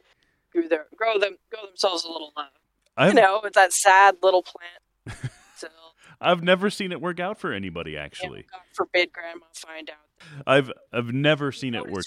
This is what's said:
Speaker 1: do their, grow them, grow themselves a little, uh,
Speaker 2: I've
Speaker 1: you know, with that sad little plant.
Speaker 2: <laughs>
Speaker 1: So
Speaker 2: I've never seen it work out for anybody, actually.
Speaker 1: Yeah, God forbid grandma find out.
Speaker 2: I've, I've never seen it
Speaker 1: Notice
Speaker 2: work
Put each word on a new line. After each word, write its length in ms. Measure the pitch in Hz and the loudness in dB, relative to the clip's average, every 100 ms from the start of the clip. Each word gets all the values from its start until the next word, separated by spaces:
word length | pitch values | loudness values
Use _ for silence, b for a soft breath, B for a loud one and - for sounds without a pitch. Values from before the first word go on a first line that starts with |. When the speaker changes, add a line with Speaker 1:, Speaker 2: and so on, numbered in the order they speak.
| _ _ _ _ _ | _ _ _ _ _
Speaker 1:
do 140 | 175 165 | -4 -2
their, 200 | 156 151 - | -2 -4 -4
grow 240 | 226 214 | -2 0
them, 160 | 202 185 _ | -2 -4 _
grow 140 | 220 202 | -18 -14
themselves 380 | 180 202 170 165 | -4 -2 -2 -6
a 40 | |
little, 200 | 165 151 - | -10 -12 -12
uh, 80 | 143 _ _ _ _ - | -14 _ _ _ _ 0
Speaker 2:
I've 160 | 156 | 4
Speaker 1:
you 80 | 233 | 6
know, 180 | 196 202 | 6 4
with 100 | 208 | 0
that 200 | 202 185 | 4 4
sad 420 | - 202 190 196 185 | 4 6 8 8 6
little 200 | 190 185 | 4 2
plant. 760 | - - 175 175 _ _ - - 131 | 0 -8 -20 -20 _ _ -16 -12 -12
Speaker 2:
<laughs> 80 | - _ - | -14 _ -18
Speaker 1:
So 100 | 165 160 160 _ b b | -18 -18 -20 _ b b
Speaker 2:
I've 200 | 156 175 | 0 2
never 280 | 170 180 202 | 2 2 2
seen 240 | - 190 | -2 -6
it 80 | 165 | -6
work 180 | 175 175 | -8 -6
out 180 | 180 214 | -8 -6
for 140 | 175 | -6
anybody, 460 | 101 95 85 80 76 | -6 -6 -8 -8 -10
actually. 420 | 73 - 85 53 | -12 -12 -14 -14
Speaker 1:
Yeah, 120 | - | -18
God 80 | 185 _ | -20 _
forbid 400 | - 180 180 170 | -8 -4 -2 -4
grandma 320 | - 170 170 165 | -6 -16 -18 _
find 360 | - 165 160 156 | -20 -18 -16 -18
out. 540 | 151 _ _ 165 143 139 | -20 _ _ -20 -10 0
Speaker 2:
I've, 240 | 135 131 - _ | 0 0 -8 _
I've 180 | 117 120 | -6 -4
never 400 | 127 147 151 143 | -2 0 0 -2
seen 240 | - 131 113 | -6 -8 -8
it 40 | |
Speaker 1:
Notice 120 | - | -6
Speaker 2:
work 120 | 95 | -8